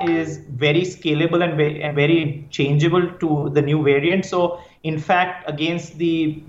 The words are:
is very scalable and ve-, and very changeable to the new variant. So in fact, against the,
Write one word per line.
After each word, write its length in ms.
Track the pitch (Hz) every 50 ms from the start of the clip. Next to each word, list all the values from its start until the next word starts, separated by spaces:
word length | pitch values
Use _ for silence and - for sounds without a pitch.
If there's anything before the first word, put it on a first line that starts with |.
| 175 170
is 300 | 165 165 160 156 151 - - -
very 320 | 135 120 147 147 156 170 180
scalable 600 | 180 - - - 165 151 151 170 165 170 175 175
and 140 | 170 156
ve-, 260 | 151 151 151 151 - 151
and 140 | 151 147
very 500 | 143 143 160 170 165 156 135 127 - - -
changeable 600 | - - 131 139 147 147 160 170 170 180 180 175 - -
to 320 | 175 160 151 143 143 143 -
the 80 | 147
new 220 | 139 139 151 156 147
variant. 420 | 143 139 143 147 175 185 196 185
So 360 | - 180 180 175 170 175 175 - - - _ -
in 160 | 160 156 156
fact, 500 | 147 - 190 175 180 180 - - - -
against 480 | 143 143 156 165 175 175 170 - - 151
the, 460 | 170 165 165 160 160 151 151 - -